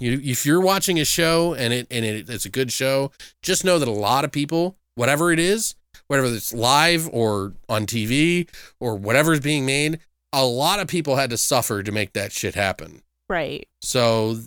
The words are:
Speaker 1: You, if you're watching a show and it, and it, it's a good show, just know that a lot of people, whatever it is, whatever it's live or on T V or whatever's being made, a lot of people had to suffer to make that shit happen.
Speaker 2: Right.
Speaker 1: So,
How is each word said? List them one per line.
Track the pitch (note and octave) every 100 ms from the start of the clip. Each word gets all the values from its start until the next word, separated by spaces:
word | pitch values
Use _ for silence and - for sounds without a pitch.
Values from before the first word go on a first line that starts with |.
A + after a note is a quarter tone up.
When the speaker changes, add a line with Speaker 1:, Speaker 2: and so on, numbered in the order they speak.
Speaker 1:
You, | B2 C3
if | C#3+ B2 C#3+
you're | E3
watching | F#3 F#3+ E3 E3+
a | D3
show | - E3 E3 E3+
and | C#3+ A#2
it, | B2 B2
and | B2
it, | A2+ G#2+ F#2+
it's | A2+
a | G2+
good | A2 C3
show, | - C3 C3+ C#3 - - _
just | - F#3
know | F#3 F3
that | C3
a |
lot | G#2 G#2 C3 D3
of |
people, | D3 C#3+ E3 F3+ - _ -
whatever | A#2+ D3 E3+
it | E3
is, | E3+ G#3+ A3 - _ - _
whatever | C#3 B2+
it's | A#2 -
live | A#2 A#2 C#3+ E3 E3+ E3
or | A#2 A2+ G2+ G2 - -
on | A2 G#2+
T | A#2 G#2+
V | C3 D#3+ F3 E3 - - _
or | B2 G#2+
whatever's | G2+ B2 D#3 D#3+
being | C#3 D3+ C3
made, | C#3 D3+ D#3+ - _ _
a | C#3 C3
lot | A#2+ D3+ G3+
of | F3+
people | F3 D3 C3+
had | C3+
to | A#2
suffer | - C3 - G#2
to | G2+
make | G#2 G2+
that | G#2+ G2
shit | - G2+
happen. | G2 G2 F#2 D#2+ D#2+ _ _ _
Speaker 2:
Right. | F3+ D3+ - - _
Speaker 1:
So, | - C3 A#2 A2+ A2 A2+